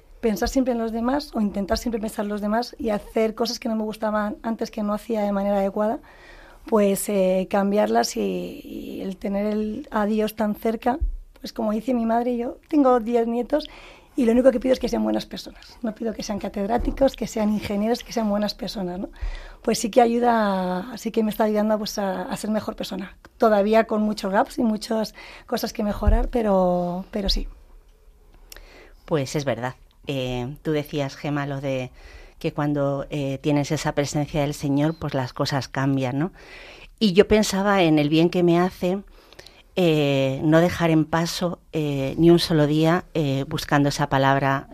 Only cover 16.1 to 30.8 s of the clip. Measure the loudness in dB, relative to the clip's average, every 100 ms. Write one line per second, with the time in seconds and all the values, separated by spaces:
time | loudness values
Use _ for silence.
16.1 | -6 -8 -6 -6 -4 -2 0 -2 2 0
17.1 | 0 -6 -2 0 0 -2 -2 0 -2 -4
18.1 | -4 -2 -2 -2 -6 -8 -6 -6 -8 -10
19.1 | -8 -8 -8 -14 -6 -2 -2 2 4 4
20.1 | 4 2 2 2 0 -2 -4 -6 -8 -4
21.1 | -2 -2 0 0 2 0 0 -2 -4 -4
22.1 | -4 -6 -6 -4 -4 -4 -8 -8 -8 -10
23.1 | -16 -12 2 4 4 4 4 4 0 0
24.1 | -2 0 0 0 0 0 -2 -2 -2 -4
25.1 | -8 -20 -18 -6 -6 -4 -4 -4 0 2
26.1 | 2 2 0 2 4 4 2 -2 -6 -8
27.1 | -6 -2 -4 -6 -14 -20 -20 _ _ -20
28.1 | _ _ -20 -20 -20 -20 -20 -20 -16 -4
29.1 | -2 -2 -4 -2 -4 -4 -8 -20 _ -6
30.1 | -4 -2 -4 -6 -6 -4 -2